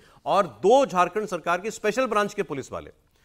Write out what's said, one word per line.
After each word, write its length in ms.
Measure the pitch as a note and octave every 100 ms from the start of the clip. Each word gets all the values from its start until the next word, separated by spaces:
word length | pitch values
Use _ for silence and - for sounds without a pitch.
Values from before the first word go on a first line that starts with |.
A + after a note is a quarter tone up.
| _ _ C3+
और 200 | F3 F3+
दो 400 | A2+ F#3 C4 B3+
झारखंड 400 | F3+ F3+ G#3+ G#3+
सरकार 340 | F3 E3+ F3+
के 100 | G#3+
स्पेशल 360 | - G#3+ G#3 C4
ब्रांच 280 | G#3 G3+
के 80 | -
पुलिस 300 | G3 C#3 A#2
वाले, 180 | F2+ D2 - _ _